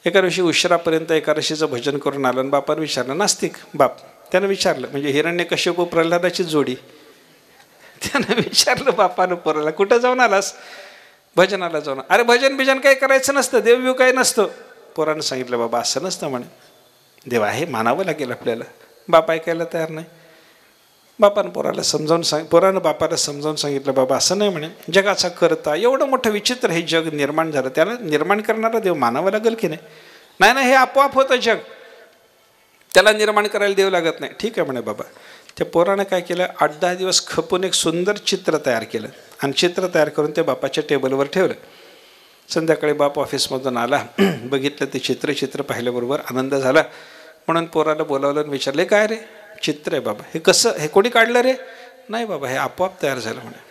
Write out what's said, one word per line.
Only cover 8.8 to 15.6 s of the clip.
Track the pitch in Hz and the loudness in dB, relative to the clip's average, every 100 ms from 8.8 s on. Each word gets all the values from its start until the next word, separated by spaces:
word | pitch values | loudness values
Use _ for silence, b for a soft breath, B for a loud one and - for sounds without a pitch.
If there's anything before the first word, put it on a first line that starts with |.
| 277 190 | 0 2
बापानं | 185 - 180 175 | 2 2 0 0
पोराला, | 160 156 151 | -2 0 -2
"कुठं | 160 202 240 | 0 2 4
जाऊन | 247 254 | 4 2
आलास?" | 240 196 190 - B B B B B B _ - | 4 2 0 -10 B B B B B B _ 2
"भजनाला | 185 196 175 156 | 2 2 -4 -4
जाऊन." | 147 135 - | -4 -8 2
"अरे, | 196 | 2
भजन | 233 247 269 269 | 6 4 4 2
बिजन | 269 269 | 0 4
काही | 277 262 | 4 4
करायचं | 269 262 262 277 | 4 2 4 0
नसतं, | 240 247 | 2 2
देवबिव | 214 247 254 | 4 4 2
काही | 254 254 | 4 4
नसतं." | 262 240 - 180 - - - - - | 4 0 2 -2 -2 -20 -20 -14 -4
पोरानं | 156 156 | -2 -2
सांगितलं, | 147 131 120 | -4 -6 -4
"बाबा, | 120 | -2